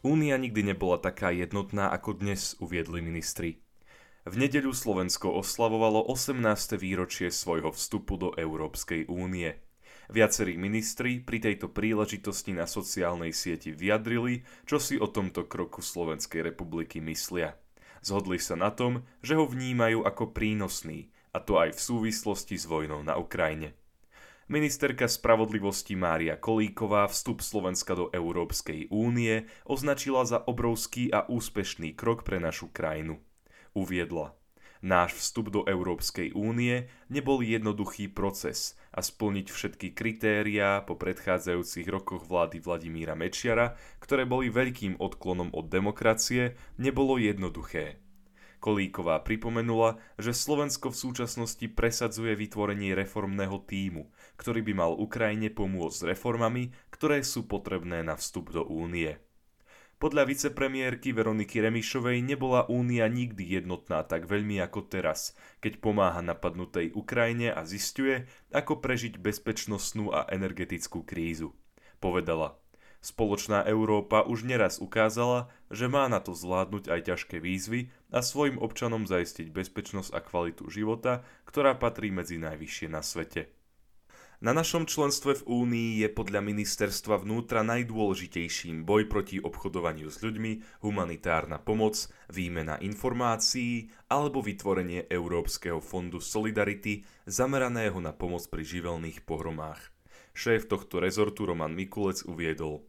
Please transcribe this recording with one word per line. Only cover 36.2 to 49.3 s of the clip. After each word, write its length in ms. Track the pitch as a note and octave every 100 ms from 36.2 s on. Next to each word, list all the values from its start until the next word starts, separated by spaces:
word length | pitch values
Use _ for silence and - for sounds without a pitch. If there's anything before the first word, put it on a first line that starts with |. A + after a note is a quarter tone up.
| E2+ G2
únie 480 | G#2+ A#2 B2 B2 B2 - -
nebol 320 | C#3 C3+ C3+
jednoduchý 720 | A2+ A2+ G#2+ G#2 G2 - G2
proces 640 | - G2 - - - - - -
a 80 | -
splniť 480 | - - G#2+ G2 F#2+
všetky 480 | - G#2 - - -
kritériá 880 | A2+ A2 G#2+ G#2 G#2+ G#2 G2+ G2+
po 160 | - E2
predchádzajúcich 880 | F2+ F#2 - F2+ F2+ F2 E2+ F2+ F2
rokoch 400 | F#2+ - F#2 D#2+
vlády 320 | F2 E2 E2
Vladimíra 560 | E2 E2+ E2 E2 D#2+ D#2
Mečiara, 640 | F2 - A#2+ A2+ A#2+ - - -
ktoré 240 | - C#3 B2+
boli 240 | B2+ B2+
veľkým 480 | A2+ B2+ B2+ G2 -
odklonom 540 | F#2+ - F#2 F2+ F2 -
od 160 | E2
demokracie, 880 | F#2 G2+ G2+ A2+ A2+ - B2 B2 B2 - -
nebolo 400 | C3 C3+ C3+ C3
jednoduché." 880 | G#2+ F#2+ F2+ E2 D#2 E2 D2+ C#2+ - - - _ - -
Kolíková 560 | A2 G#2 F#2+ - E2+ D#2+
pripomenula, 720 | -